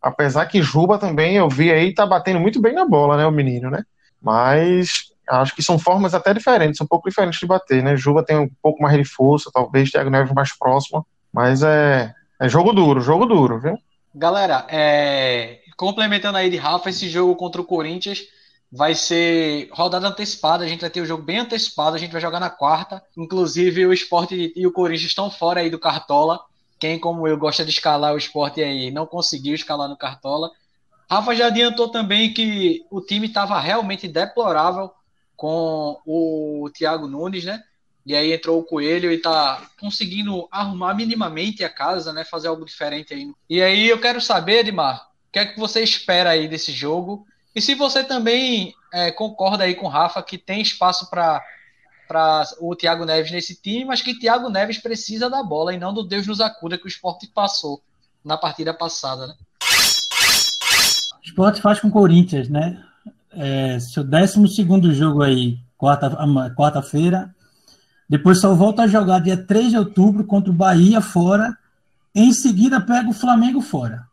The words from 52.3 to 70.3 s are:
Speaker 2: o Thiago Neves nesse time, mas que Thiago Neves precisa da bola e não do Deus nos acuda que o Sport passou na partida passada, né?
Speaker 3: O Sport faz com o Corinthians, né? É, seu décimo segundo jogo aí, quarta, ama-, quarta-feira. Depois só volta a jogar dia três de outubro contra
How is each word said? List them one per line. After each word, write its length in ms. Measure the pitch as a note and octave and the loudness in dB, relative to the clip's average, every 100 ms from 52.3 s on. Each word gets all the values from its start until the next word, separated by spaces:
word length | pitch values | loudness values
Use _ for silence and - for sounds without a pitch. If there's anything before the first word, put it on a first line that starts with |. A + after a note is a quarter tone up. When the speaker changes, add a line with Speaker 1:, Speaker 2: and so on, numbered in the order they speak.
| D#3 D3+ - | 2 -2 -6
Speaker 2:
o 120 | E3+ E3+ | -10 -4
Thiago 280 | E3+ E3+ | -2 -2
Neves 280 | E3+ D#3+ D#3 | 0 -2 -2
nesse 300 | F3 E3+ F3+ | -6 -10 -12
time, 220 | - A3+ | -8 -6
mas 180 | C4 B3+ | -4 -4
que 160 | - A#3+ | -4 -4
Thiago 320 | A#3+ A#3+ B3 | 0 0 0
Neves 280 | F#3+ G#3+ A3 | -4 -4 -4
precisa 520 | A#3+ A3+ - A3 B3 | -8 -8 -8 -6 -4
da 140 | C4+ | -4
bola 300 | A#3 D3+ E3 | -4 -4 -4
e 40 | F3+ | -4
não 160 | F3 | -6
do 100 | G3+ | -8
Deus 220 | F#3+ G3 G3 | -6 -6 -6
nos 140 | G#3 | -4
acuda 380 | A3 A3 E3 F3+ | -4 -4 -10 -10
que 80 | F#3+ | -12
o 20 | |
Sport 360 | - F3+ F3 G#3+ - | -10 -10 -10 -10 -4
passou 460 | G3+ - D3+ C#3+ _ _ _ _ | -2 -2 -8 -10 _ _ _ _
na 140 | D3 D#3 | -8 -6
partida 360 | E3 D#3 D#3+ | -6 -6 -8
passada, 540 | D#3 E3 - C#3 C3 C3 | -6 -8 -8 -10 -10 -12
né? 60 | - - _ - - - - - - - - - - - - - - - - | -18 -20 _ -2 0 2 0 -2 -2 0 2 0 -2 -2 0 2 0 -4 -12
Speaker 3:
O 40 | - | -12
Sport 320 | E3 F#3+ G#3 | 0 0 2
faz 200 | G#3 G#3 | 0 2
com 100 | G#3+ | 2
o 20 | |
Corinthians, 560 | G#3 G3 E3+ F3 D3 B2 | 4 6 6 6 0 -4
né? 340 | D3 E3 F3+ - _ - _ _ | -4 -4 -8 -18 _ -20 _ _
É, 460 | F#3+ C#3 C3+ C3+ B2+ | -10 -6 -2 -2 -4
seu 240 | A#2+ - | -6 -6
décimo 440 | C#3 D3+ F#3+ G#3 G#3 | 0 4 4 6 4
segundo 460 | - F3+ F#3+ F3 | 6 4 6 6
jogo 280 | C#3 D#3 D3 | 4 2 4
aí, 360 | C#3+ C3 B2 A#2+ - _ | 4 2 0 -4 -10 _
quarta, 300 | C#3 C#3+ - - | 2 2 0 -2
ama-, 300 | D3 C3+ B2+ B2 | 0 2 0 0
quarta-feira. 800 | D3 D3+ C#3+ D3 E3+ F#3 F#3+ _ _ _ _ _ _ _ _ | 0 0 -4 0 2 0 -4 _ _ _ _ _ _ _ _
Depois 300 | D3 F3+ F#3 | 2 6 6
só 140 | F#3+ F3+ | 6 6
volta 280 | G3+ G#3+ | 4 4
a 40 | A3+ | 4
jogar 320 | G#3+ F#3+ F#3 | 4 4 2
dia 180 | F3 F#3 | 2 -2
três 340 | - G3+ B3 | 0 2 4
de 60 | A3+ | 2
outubro 460 | G3+ - G3 G3+ | 0 4 4 4
contra 280 | G#3+ | 0